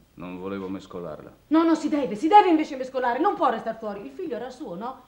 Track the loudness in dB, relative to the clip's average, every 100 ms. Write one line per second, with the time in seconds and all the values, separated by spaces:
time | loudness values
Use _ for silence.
0 | _ -14 -12 -10 -6 -6 -6 -8 -10 -10
1 | -10 -10 -14 -20 0 4 4 2 0 -2
2 | -2 -2 6 8 8 6 2 -6 -6 -2
3 | 0 2 2 2 2 0 -4 -6 -8 -8
4 | -12 -10 -8 -6 -8 -10 -12 -8 -8 -10